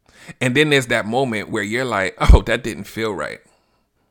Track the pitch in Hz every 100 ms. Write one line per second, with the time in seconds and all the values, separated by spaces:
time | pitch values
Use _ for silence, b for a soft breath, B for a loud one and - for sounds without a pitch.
0 | _ B B B 175 131 147 139 120 117
1 | 101 120 131 107 85 104 104 117 127 101
2 | 95 - 147 120 104 117 117 80 98 107
3 | 110 87 62 - _ _ _ _ _ _
4 | _